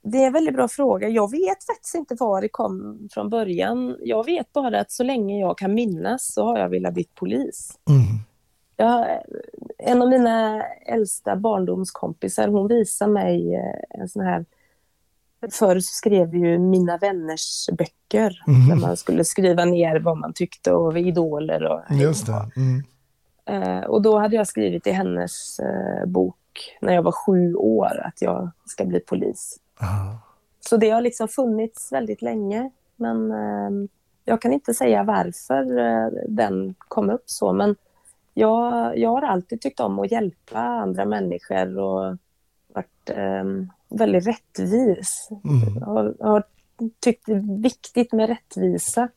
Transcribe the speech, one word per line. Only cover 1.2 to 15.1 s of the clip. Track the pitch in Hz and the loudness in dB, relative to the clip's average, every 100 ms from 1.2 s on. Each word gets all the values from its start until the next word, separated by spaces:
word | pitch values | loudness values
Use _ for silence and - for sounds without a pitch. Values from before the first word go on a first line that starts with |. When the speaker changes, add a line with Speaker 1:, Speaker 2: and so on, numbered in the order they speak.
| 202 | 0
Speaker 1:
vet | 285 381 381 - | 0 -2 -2 -6
faktiskt | 466 - 339 | -8 -6 -8
inte | 294 233 | -6 -4
var | 233 190 | 0 0
det | 208 | -2
kom | - 220 190 208 220 208 | -4 -4 -4 -10 -14 -12
från | - 208 | -8 -4
början. | 226 208 175 190 240 247 247 | -2 -2 -2 -2 -2 -4 -6
Jag | 233 220 233 | -2 -2 0
vet | 339 254 | -2 -2
bara | - 262 214 | -4 0 0
att | 202 | -2
så | - | -4
länge | 247 262 202 202 | -2 0 -2 -2
jag | 185 175 | -2 -2
kan | 196 | -2
minnas | 214 240 170 180 254 - | 0 0 -2 -4 -4 -4
så | - 214 | -2 0
har | 233 | 0
jag | 185 | 0
velat | 180 180 | 0 -2
bli | 175 170 _ | -4 -6 _
polis. | 185 226 277 - - - - | -4 -2 -4 -8 -16 -12 4
Speaker 2:
Mm. | 139 104 110 107 _ _ _ _ - | 4 4 -2 -8 _ _ _ _ 0
Speaker 1:
Jag, | 226 240 226 - - - - - - - | 2 2 0 -4 -6 -16 -16 -18 -18 -6
en | - 247 | 2 4
av | 247 | 6
mina | 262 240 226 220 214 - - - | 6 4 2 0 -2 -6 -8 -4
äldsta | 233 202 - - 190 | -2 0 -2 -2 0
barndomskompisar, | 220 202 180 180 190 - - 165 185 - 208 | 0 0 0 -2 -4 -6 -8 -4 -6 0 2
hon | 208 202 | 2 4
visade | 233 208 - 202 | 2 2 0 0
mig, | 202 185 175 170 175 | 2 2 0 0 -2
eh, | - - - - | -4 -8 -12 -12
en | 185 | -10
sån | 208 185 | -4 -2
här... | 175 170 _ _ _ _ _ _ | -2 -6 _ _ _ _ _ _